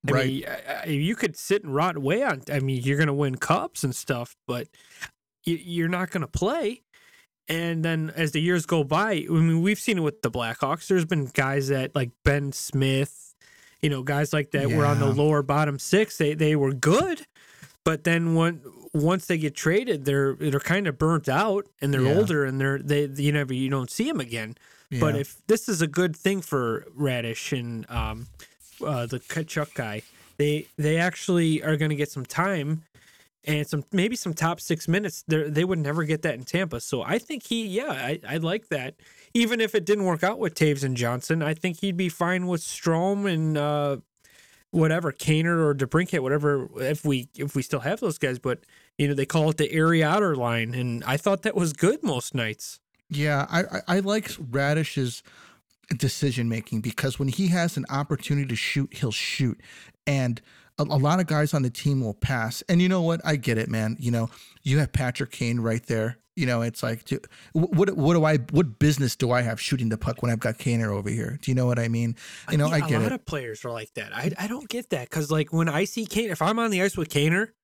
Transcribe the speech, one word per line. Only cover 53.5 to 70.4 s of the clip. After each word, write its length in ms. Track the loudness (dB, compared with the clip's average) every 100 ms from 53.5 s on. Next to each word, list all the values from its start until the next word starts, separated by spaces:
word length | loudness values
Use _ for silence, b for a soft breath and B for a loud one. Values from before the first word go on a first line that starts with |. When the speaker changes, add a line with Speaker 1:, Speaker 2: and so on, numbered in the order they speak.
| 0
Speaker 2:
I, 180 | -2 -4 0 0
I 20 |
like 300 | 2 -2 -2 -10
Radish's 840 | -4 0 2 2 0 -2 -2 -4 B B B B _ _ _ -2
decision-making 840 | -2 0 -2 0 -2 -2 -2 -4
because 380 | -4 -2 -4 0
when 80 | -2
he 200 | 0 2
has 280 | 2 2 -2
an 80 | -4
opportunity 580 | -4 -2 -4 -2 -2 0
to 80 | -4
shoot, 380 | -2 -2 -2
he'll 180 | -2 -4
shoot. 480 | -2 -6 -2 -2 -2 B B B _ -2
And 340 | 0 0 -4 b b b -6
a, 60 |
a 140 | 0 2
lot 220 | 2 2
of 80 | 2
guys 260 | 0 2
on 100 | 0
the 60 | -2
team 300 | 0 0 0
will 120 | 0
pass. 480 | -2 -2 0 -2 -6 2
And 120 | 4
you 60 | 4
know 140 | 4
what? 180 | 2 0 0
I 100 | -2
get 220 | 0 0
it, 100 | 0
man. 280 | 0 -2 -2
You 120 | 0
know, 180 | 0 -2 B B B
you 160 | 0 2
have 140 | 2
Patrick 380 | 0 -2 -4 -8
Kane 280 | -4 -2 0
right 260 | 0 -2 -2
there. 320 | -2 -2 -4 _ -4
You 80 | 0
know, 160 | 0
it's 200 | -2 -4
like, 220 | -6 -6
do, 160 | -6 -6 -6 B B
wh-, 60 | 0 2
what, 240 | 4 4 4
what 160 | 4
do 100 | 6
I, 140 | 4 4 4
what 280 | 2 2 4
business 380 | 2 4 0 0
do 140 | 2
I 100 | 2
have 180 | 0 -4
shooting 300 | -2 0 0
the 80 | 0
puck 240 | -2 -2
when 100 | -2
I've 80 |
got 180 | 0